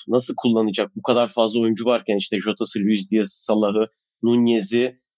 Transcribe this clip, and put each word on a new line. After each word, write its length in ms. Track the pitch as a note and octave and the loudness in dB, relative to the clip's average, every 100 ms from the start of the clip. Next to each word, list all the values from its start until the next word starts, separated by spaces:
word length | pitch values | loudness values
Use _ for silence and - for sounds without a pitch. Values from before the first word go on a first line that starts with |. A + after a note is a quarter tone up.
| - | -2
nasıl 260 | B2 - - | 0 0 0
kullanacak? 580 | B2 A2+ A2 G2 G2+ A2 | 0 2 0 -2 -4 -4
Bu 60 | |
kadar 260 | C3 A#2+ A#2 | 0 0 0
fazla 340 | - A2+ A#2 | 0 0 2
oyuncu 240 | A2+ G#2+ A2+ | 0 0 0
varken, 320 | A#2 - G2+ | -2 0 -2
işte 220 | F#2+ G2+ | -2 -4
Jota'sı, 400 | G#2 G#2 A2 G#2+ | -4 -2 -4 0
Luis 320 | G2+ G#2 F#2+ | 0 0 0
Diaz'ı, 320 | A2 G2 - | 0 0 -2
Salah'ı, 440 | - G#2+ G#2 G#2+ A2 _ _ _ | -2 0 0 0 -4 _ _ _
Nunez'i, 760 | A#2 A#2+ A#2 A#2 G2 A#2+ B2+ - _ | 0 2 4 2 0 0 -2 -6 _